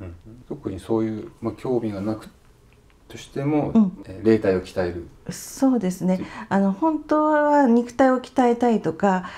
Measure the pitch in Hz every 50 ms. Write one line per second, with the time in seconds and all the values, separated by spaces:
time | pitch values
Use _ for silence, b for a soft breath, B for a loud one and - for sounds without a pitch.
0 | 95 90 85 - - 110 113 123 - - 147 143 - - 92 92 - - 117 110
1 | 110 110 110 107 - - - - - 113 107 - - 131 127 120 113 110 101 95
2 | 98 110 110 107 - - - _ _ _ _ _ _ _ _ _ _ _ _ _
3 | _ - - 113 - - - 139 139 147 156 151 - - - 226 208 180 - -
4 | - - 95 95 98 110 113 107 107 98 95 92 - - - 98 92 87 87 87
5 | 82 - - - - - - - - - - - 269 262 254 240 190 180 180 -
6 | 165 180 185 185 B B B B 220 B - 196 196 196 196 - 320 320 311 294
7 | 302 - 302 302 302 302 302 294 294 294 294 294 277 233 233 240 240 240 - -
8 | 269 262 262 254 - - - - 247 240 240 240 247 240 226 202 - 160 - -
9 | - 202 185 185 180 B B